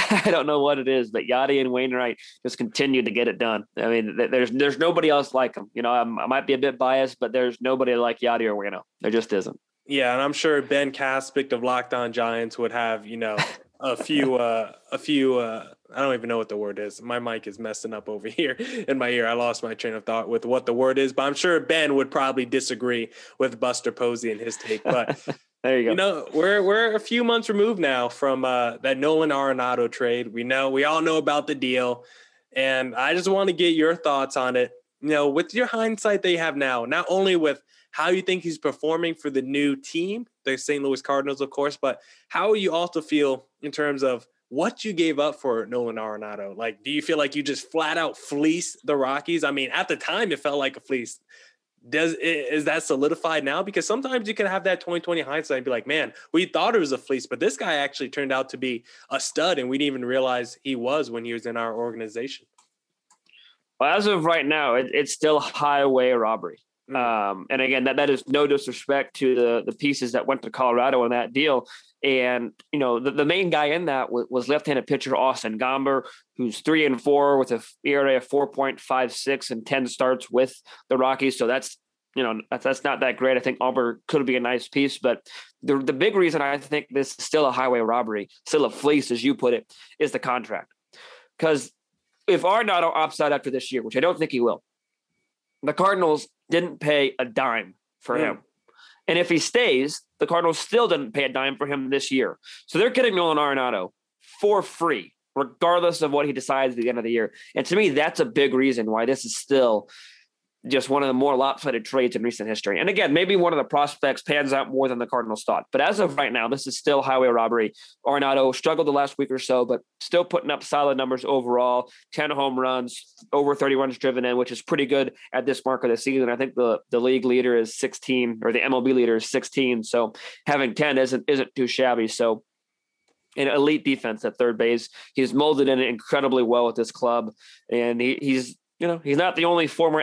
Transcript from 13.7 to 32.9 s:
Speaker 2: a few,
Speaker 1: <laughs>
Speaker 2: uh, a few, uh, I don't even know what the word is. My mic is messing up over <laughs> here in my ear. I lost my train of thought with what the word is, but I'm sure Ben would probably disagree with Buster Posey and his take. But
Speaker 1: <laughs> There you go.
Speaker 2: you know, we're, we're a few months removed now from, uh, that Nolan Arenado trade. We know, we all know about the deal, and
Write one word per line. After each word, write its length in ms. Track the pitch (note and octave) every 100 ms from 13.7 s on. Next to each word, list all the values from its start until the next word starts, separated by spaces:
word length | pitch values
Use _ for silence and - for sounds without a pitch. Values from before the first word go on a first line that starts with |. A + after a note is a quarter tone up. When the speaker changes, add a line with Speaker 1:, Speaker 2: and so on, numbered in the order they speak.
| -
Speaker 2:
a 160 | C3+ A#2+
few, 380 | - D3+ C3+
Speaker 1:
<laughs> 20 | B2
Speaker 2:
uh, 360 | A#2 A2+ A2 - -
a 60 | C3+
few, 400 | - D3 C3+ B2
uh, 300 | A#2 A2 - - _
I 60 | -
don't 120 | C#3
even 160 | B2 A#2
know 80 | A#2
what 140 | G#2+
the 60 | G#2
word 200 | G#2 G2+
is. 220 | G#2 -
My 180 | A#2 A#2+
mic 280 | A#2+ A2+ G#2+
is 120 | G2+
messing 360 | A2+ G#2+ A2+
up 160 | G#2+ G#2
over 180 | G#2+ G#2+
<laughs> 0 |
here 240 | A2+ D3
in 460 | A#2+ B3 B3 F#3+ C3+
my 100 | A#2+
ear. 180 | B2 A2+
I 60 |
lost 300 | A#2+ A#2+ A2+
my 100 | A#2
train 220 | A2 A#2+
of 100 | A2
thought 240 | G#2+ A2+ G#2+
with 160 | A#2
what 220 | A#2+ B2+ B2
the 80 |
word 240 | A#2+ C3 C3
is, 160 | C3+
but 80 | C3+
I'm 120 | C#3
sure 240 | C#3+ F3+ D#3+
Ben 340 | C3+ D#3+ D3
would 160 | C#3 C3+
probably 340 | D3+ C3+ C3
disagree 640 | B2 C3 C3 A#2+ B2 A#2+ A2 - - -
with 200 | C3 A2+
Buster 320 | B2+ B2 A#2+
Posey 400 | - A#2+ A#2 A#2
and 80 | G#2+
his 200 | A#2 -
take. 260 | - A2
But 340 | - B2+ A2+ D3+
Speaker 1:
<laughs> 140 | - - _ _
There 140 | B2 C3
you 60 |
go. 60 | A#2
Speaker 2:
you 60 | G#2+
know, 300 | G3 E3 -
we're, 280 | D3+ F3+ G#3
we're 360 | F#3+ G#3+ A3+ G#3+
a 40 |
few 220 | - A#3
months 260 | A#3 A#3 A3+
removed 300 | G3+ G#3+ G3+
now 300 | D3+ B2+ A#2+
from, 360 | - C#3 C3
uh, 340 | C3 B2 A#2+ A#2
that 200 | C3 C3
Nolan 320 | C#3+ D#3 D#3
Arenado 580 | C#3 C3+ C3 B2 B2 A#2+
trade. 440 | - B2 A#2+ A#2
We 100 | A2+
know, 280 | A#2+ C3 C3+
we 120 | C3+
all 180 | D3 D#3+
know 180 | E3 D#3+
about 280 | D3 D3 D3
the 80 |
deal, 500 | C#3 B2+ B2+ B2 A#2+ - - - _ _
and 440 | - C3+ C3 C3